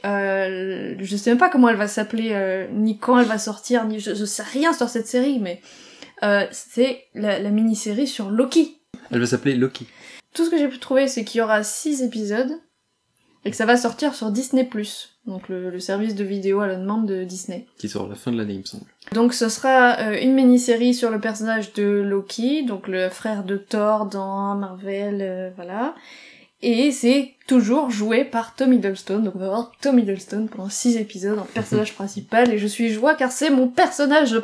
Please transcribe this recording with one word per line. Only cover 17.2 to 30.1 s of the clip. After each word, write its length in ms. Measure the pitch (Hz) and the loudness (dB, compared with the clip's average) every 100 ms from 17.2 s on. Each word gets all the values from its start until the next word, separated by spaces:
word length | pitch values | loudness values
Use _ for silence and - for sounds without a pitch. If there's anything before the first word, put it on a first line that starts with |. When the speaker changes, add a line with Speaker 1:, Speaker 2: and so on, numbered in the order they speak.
Speaker 1:
Disney. 420 | 185 185 - 180 - - | -6 -10 -10 -12 -14 -12
Speaker 2:
Qui 120 | 104 | -8
sort 180 | - 98 | -6 -8
à 20 | |
la 60 | |
fin 160 | 101 - | -8 -4
de 80 | 117 | -4
l'année, 160 | 104 | -4
il 60 | 98 | -6
me 40 | |
semble. 200 | 95 - - _ - | -10 -16 -18 _ -6
Speaker 1:
Donc 220 | 226 240 | 2 2
ce 140 | 247 226 | 2 -2
sera, 500 | 220 262 262 247 - | 0 4 6 6 4
euh, 180 | 214 208 | 0 0
une 100 | 254 | 2
mini-série 600 | 269 254 247 240 226 247 | 6 6 6 4 2 2
sur 160 | 247 233 | 2 0
le 80 | 220 | 0
personnage 520 | 220 208 220 220 202 | -4 -4 -2 -2 -4
de 100 | - | -2
Loki, 840 | 202 202 202 196 196 - 240 302 | 0 2 0 -2 -4 -4 0 0
donc 220 | 254 196 202 | -2 -4 -4
le 220 | 185 185 | -2 -2
frère 320 | 185 220 208 | -4 -6 -4
de 140 | 185 196 | -4 -6
Thor 500 | 202 220 208 214 208 | -4 0 2 0 -2
dans 480 | 196 196 196 196 | -6 -6 -4 -4
Marvel, 640 | 202 190 185 196 196 202 202 | -4 -6 -8 -8 -6 -4 -4
euh, 300 | 190 185 185 185 | -6 -8 -10 -12
voilà. 400 | 175 202 262 330 - - - - _ _ | -10 -6 -6 -8 -18 -20 -20 -20 _ _
Et 280 | 240 226 285 | 0 2 2
c'est 400 | 254 240 277 262 _ - | 2 2 2 0 _ 2
toujours 420 | 254 208 269 269 | 2 4 2 0
joué 340 | 208 208 226 | -2 0 2
par 300 | 277 226 226 | 0 -2 -4
Tom 180 | - 262 | 0 4
Hiddleston, 460 | 247 196 190 - 202 | 4 2 -4 -4 -2
donc 160 | 214 | -2
on 60 | 185 | -4
va 80 | 190 | -4
voir 240 | 208 240 _ | -4 -6 _
Tom 180 | 285 254 | 2 2
Hiddleston 480 | 202 | 2